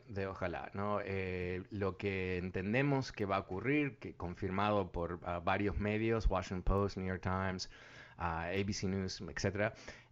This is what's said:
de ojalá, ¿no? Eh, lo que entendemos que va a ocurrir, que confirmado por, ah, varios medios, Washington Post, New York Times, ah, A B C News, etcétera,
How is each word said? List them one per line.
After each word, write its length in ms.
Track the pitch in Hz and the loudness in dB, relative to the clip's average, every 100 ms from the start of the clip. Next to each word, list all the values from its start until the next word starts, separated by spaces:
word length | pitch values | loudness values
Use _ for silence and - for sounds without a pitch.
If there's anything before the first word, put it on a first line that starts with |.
| - | -4
de 180 | 98 98 | -4 -2
ojalá, 460 | 92 92 73 - | -2 -4 -4 -6
¿no? 280 | 98 104 104 | -2 0 0
Eh, 600 | 98 98 92 90 90 92 98 | 0 -2 -2 -2 -2 -4 -4
lo 280 | 104 95 - | 0 0 0
que 400 | 101 95 92 90 | 0 0 0 0
entendemos 760 | 90 95 98 120 143 135 123 | -2 -2 2 2 4 2 0
que 140 | - 98 | -2 0
va 100 | 95 | 0
a 40 | |
ocurrir, 580 | - 92 120 151 143 113 | 0 -2 2 2 0 -4
que 160 | 92 - | -10 -6
confirmado 760 | 87 87 95 95 104 104 92 | -6 -4 -2 2 4 4 2
por, 280 | 90 85 87 - | -2 -4 -4 -4
ah, 160 | 87 | -2
varios 340 | 87 98 101 87 | 2 2 2 2
medios, 500 | 104 107 113 113 - | 2 2 2 4 4
Washington 360 | 92 90 92 | 2 2 0
Post, 340 | - 98 101 92 | 4 4 4 2
New 100 | 92 | -2
York 140 | 92 | -2
Times, 480 | 95 92 95 92 - - - - - - | 0 2 0 -2 -6 -12 -18 -18 -16 -4
ah, 280 | 85 82 85 | -2 0 0
A 180 | 98 101 | 0 0
B 60 | |
C 160 | 98 98 | 0 0
News, 340 | 98 95 - | 0 -2 -4
etcétera, 520 | 85 73 101 98 107 - - - - | -8 0 0 2 0 0 -12 -16 -8